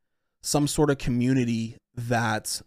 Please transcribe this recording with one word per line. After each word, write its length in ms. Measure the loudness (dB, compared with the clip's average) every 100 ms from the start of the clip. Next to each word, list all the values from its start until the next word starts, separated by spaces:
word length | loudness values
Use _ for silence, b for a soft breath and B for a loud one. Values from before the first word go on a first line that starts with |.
| _ _ _ _
some 240 | -2 0 2
sort 240 | 2 2
of 80 | 2
community 800 | 0 0 2 2 0 -2 -4 -12 _
that 680 | -10 -2 0 0 -2 -6 -10